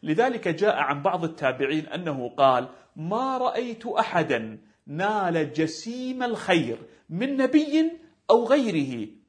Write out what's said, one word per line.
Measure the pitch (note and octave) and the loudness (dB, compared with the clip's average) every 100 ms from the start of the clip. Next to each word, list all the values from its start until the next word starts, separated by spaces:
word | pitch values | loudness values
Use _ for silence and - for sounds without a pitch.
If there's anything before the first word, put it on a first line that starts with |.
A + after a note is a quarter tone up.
لذلك | D#3 D#3+ B3+ A#3 F#3+ | 0 2 2 0 -4
جاء | D#3+ G3+ - | 0 0 2
عن | C#3 C#3+ | 0 0
بعض | D3+ F3 | 0 0
التابعين | E3 D#3+ C#3+ A#2+ C3+ D#3 D3+ | -4 -2 -2 0 -2 -2 -4
أنه | E3+ E3+ C#3 A#2+ - | -8 -6 -6 -6 4
قال: | C3+ B2+ B2+ - _ - | 6 6 0 -12 _ -10
ما | D#3+ G#3+ C4+ C4 | -6 -2 -2 0
رأيت | B3 - B3 A3+ A#3 | -2 -2 -6 -8 -4
أحدا | - - F3 D3+ B2 A2 G#2+ _ _ - | -2 0 0 2 -2 -2 -12 _ _ -12
نال | D3 G3+ G#3+ F#3 E3 D3+ | -4 -2 0 0 0 -2
جسيم | D3 D#3+ D#3+ A3 B3 B3+ B3+ | 0 -2 -2 -10 -8 -8 -4
الخير | B3 G#3+ - F3+ A#2+ A2+ - _ _ | -4 -4 2 2 2 -6 -12 _ _
من | D#3+ C4 C4+ | -4 -2 0
نبي | C4 D4 D4+ D4+ D#4+ E4+ - _ - | 4 4 4 2 2 -2 -20 _ 2
أو | A#3+ A#3 | 4 6
غيره | C#4+ A#3 D#3+ C3+ A#2+ G#2 - | 2 4 0 -2 -4 -8 -12